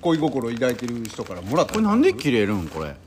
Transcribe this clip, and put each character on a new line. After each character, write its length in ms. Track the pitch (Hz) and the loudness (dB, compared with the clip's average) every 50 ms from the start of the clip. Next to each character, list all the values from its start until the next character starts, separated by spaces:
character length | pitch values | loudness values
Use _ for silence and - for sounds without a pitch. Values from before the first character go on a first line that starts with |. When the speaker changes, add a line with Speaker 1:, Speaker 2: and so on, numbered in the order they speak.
Speaker 1:
恋 180 | - 175 165 156 | 2 2 2 2
心 300 | 147 156 127 135 120 117 | 2 0 0 -2 -4 -4
を 40 | 117 | -2
抱 200 | 117 127 127 120 | 0 0 0 0
い 40 | |
て 100 | 107 127 | -2 -4
る 180 | 120 120 120 113 | -6 -6 -6 -8
人 200 | 107 - - 113 | -8 -8 -10 -10
か 100 | - 95 | -10 -10
ら 80 | 90 87 | -10 -8
も 140 | 95 123 | -2 2
ら 80 | 165 170 | 2 2
っ 20 | |
た 80 | - - | 2 2
こ 60 | 214 | 0
と 100 | 226 208 | 2 4
あ 40 | 202 | 4
る？ 20 | |
Speaker 2:
こ 0 | |
れ、 0 | |
な 0 | |
ん 40 | 233 302 | 6 4
で 120 | 381 370 | 4 4
切 180 | - - 147 123 | 2 0 2 2
れ 140 | 113 104 | 4 2
る 80 | 98 104 | 2 2
ん？ 140 | 98 85 78 | -2 -4 -6
こ 120 | - 80 78 | -6 -8 -8
れ。 100 | 76 71 69 - | -8 -10 -14 -18